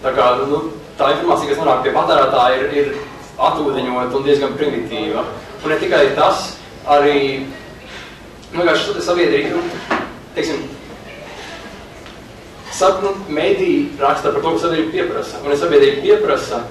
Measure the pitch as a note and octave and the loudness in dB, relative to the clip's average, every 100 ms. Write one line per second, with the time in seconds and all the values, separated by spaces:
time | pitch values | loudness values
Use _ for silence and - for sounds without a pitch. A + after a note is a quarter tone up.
0 | C3 B2+ B2+ C3+ C#3 D3 - - - - | -2 2 2 2 0 -2 -2 -10 -16 -2
1 | C3+ D3 E3+ - - C#3 C#3+ B2+ - - | 0 2 2 0 2 0 2 2 2 0
2 | - D#3 C3+ C3 B2 B2+ C#3+ C#3+ C#3+ - | 2 4 4 4 4 4 0 0 0 -2
3 | - - - - B2+ D#3+ D3 B2+ B2+ B2+ | -8 -14 -16 0 0 2 -2 -2 -2 -2
4 | B2 C3+ C#3 C#3+ C#3 C3+ D3 A#2 - A2 | -2 -2 2 2 2 -2 -2 -2 -4 -4
5 | D#3+ - - - - - D3+ D#3 F#3 - | -4 -4 -4 -8 -14 -10 -2 -2 2 4
6 | - D3 D#3+ - - - - - - C#3+ | 4 4 2 2 -4 -12 -18 -14 2 4
7 | C#3+ C#3+ C#3 C3 C3+ - - - - - | 6 4 2 -2 -8 -12 -16 -18 -18 -18
8 | - - - - - E3+ F3 D#3 F3+ - | -18 -18 -20 -20 -10 0 2 2 0 -4
9 | - F3 E3+ - - E4+ F4 - - - | 0 2 4 2 0 -2 -4 -6 -4 -4
10 | - - - - - C#3+ C3+ - - - | -4 -10 -12 -6 -4 -4 -8 -14 -16 -18
11 | - - - - - - - - - - | -18 -16 -16 -16 -14 -14 -16 -18 -18 -18
12 | - - - - - - - - F#3+ F#3+ | -18 -18 -18 -20 -20 -18 -14 2 2 4
13 | G3 G3 - D3+ F3 G3 F#3 C#3+ C#3+ - | 0 -2 -4 -2 2 2 4 2 0 0
14 | C#3 - C#3+ C#3+ D3+ E3+ E3+ D#3+ - F#3 | 2 2 0 0 0 0 0 0 0 0
15 | - - - - C#3+ C#3+ - C#3+ C#3 C#3 | -2 -2 -6 -6 -2 0 4 6 6 4
16 | F#3+ G#3+ - - - A#2+ A#2 | 4 4 4 0 -2 -6 -8